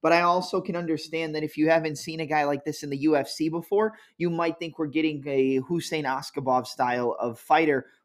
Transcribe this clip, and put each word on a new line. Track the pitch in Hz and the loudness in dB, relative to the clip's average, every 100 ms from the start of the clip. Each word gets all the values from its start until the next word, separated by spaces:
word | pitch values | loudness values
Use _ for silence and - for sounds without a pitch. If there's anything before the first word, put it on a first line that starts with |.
But | 160 | 4
I | 170 | 4
also | 175 180 180 190 | 4 2 0 -2
can | 180 | -2
understand | 175 170 156 - 160 160 151 | -4 -2 -4 -4 -6 -4 -4
that | |
if | 151 151 | -4 2
you | 156 | 4
haven't | 160 156 | 4 2
seen | 147 - 160 | -6 -8 -6
a | 147 | -2
guy | 151 | 0
like | 143 143 | 0 -2
this | 156 147 | -4 -8
in | 147 | -6
the | 139 | 0
U | 156 147 | 2 2
F | 135 | 2
C | - 160 | -4 -4
before, | 170 - 202 214 214 - - | -4 0 0 0 -4 -16 -4
you | 170 | -2
might | 170 165 160 | 0 -2 -2
think | 165 156 | -6 -6
we're | 151 | -2
getting | 151 156 147 143 | 0 0 -2 -2
a | 135 131 131 | 2 4 2
Hussein | 131 170 - 160 139 | 0 -4 -2 -4 -2
Askabov | 131 - 143 131 127 127 | -4 -6 -6 0 0 0
style | - 123 123 120 - | -2 -2 0 -2 -2
of | 120 113 | -4 -4
fighter | - 160 156 135 - _ | 2 4 4 0 -2 _